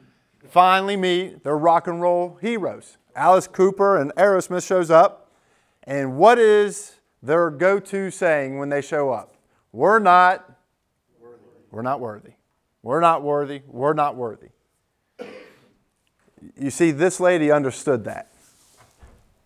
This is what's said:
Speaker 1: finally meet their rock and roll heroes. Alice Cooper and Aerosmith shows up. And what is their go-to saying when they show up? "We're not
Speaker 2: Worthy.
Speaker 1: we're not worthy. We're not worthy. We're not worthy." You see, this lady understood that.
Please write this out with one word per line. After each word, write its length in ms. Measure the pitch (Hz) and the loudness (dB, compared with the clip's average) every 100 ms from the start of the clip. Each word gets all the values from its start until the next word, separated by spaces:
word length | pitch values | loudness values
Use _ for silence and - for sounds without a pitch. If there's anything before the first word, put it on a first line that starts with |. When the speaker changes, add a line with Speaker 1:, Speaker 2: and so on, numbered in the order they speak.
| _ _ _ _ - | _ _ _ _ -2
Speaker 1:
finally 420 | 175 185 190 196 202 | 2 4 2 0 -4
meet 460 | 185 180 185 - | -2 -2 -6 -10
their 160 | 139 151 | -6 -2
rock 300 | 165 165 180 | 2 0 -2
and 120 | 170 | -4
roll 380 | 175 175 180 175 | -2 -2 -4 -8
heroes. 560 | 220 226 151 107 - _ _ 127 | -8 -6 -8 -10 -20 _ _ -2
Alice 320 | 160 185 - | 2 2 0
Cooper 480 | - 190 196 196 185 | 0 0 2 0 2
and 180 | 139 | -2
Aerosmith 500 | 160 202 190 175 180 | 0 2 2 -2 -8
shows 240 | - 185 165 | -4 -2 4
up. 440 | 165 190 - _ _ _ _ _ _ | 4 4 0 _ _ _ _ _ _
And 340 | - 139 135 131 | -10 -6 -6 4
what 220 | 214 240 | 4 6
is 640 | 220 208 208 - - _ _ _ | 4 4 0 -6 -18 _ _ _
their 300 | 117 165 170 | -2 0 0
go-to 580 | 143 180 202 196 196 190 | 0 0 0 -4 -8 -8
saying 440 | - 175 147 135 135 | -4 -2 -2 -4 -8
when 80 | 143 | -6
they 120 | 143 | -6
show 300 | 139 151 139 | -4 -4 -4
up? 240 | 110 - _ _ _ _ | -4 -10 _ _ _ _
"We're 260 | 110 170 220 | -2 2 4
not 500 | 190 180 180 185 - _ _ _ _ _ _ _ | 6 6 4 2 -8 _ _ _ _ _ _ _
Speaker 2:
Worthy. 180 | 120 - _ _ _ | -20 -20 _ _ _
Speaker 1:
we're 100 | 110 | -10
not 160 | 123 135 | -6 -6
worthy. 360 | 117 104 - _ _ _ _ _ | -8 -14 -20 _ _ _ _ _
We're 160 | 113 151 | -4 0
not 220 | 170 160 | 2 0
worthy. 380 | 147 147 143 143 131 | -2 -4 -4 -10 -14
We're 280 | 123 143 | -4 -2
not 200 | 151 143 | 0 -2
worthy." 360 | 127 117 - - _ _ _ _ _ _ - - - - _ _ _ _ _ _ _ _ _ - - | -4 -12 -12 -20 _ _ _ _ _ _ -20 -20 -20 -20 _ _ _ _ _ _ _ _ _ -20 -12
You 140 | 139 | -10
see, 220 | - 170 | 0 0
this 260 | 143 180 - | 2 -2 0
lady 320 | 180 175 147 | 0 2 2
understood 540 | 147 131 - 139 123 | 2 0 -6 -4 -4
that. 260 | 104 - - _ _ _ _ _ _ _ - _ _ _ | -4 -14 -18 _ _ _ _ _ _ _ -20 _ _ _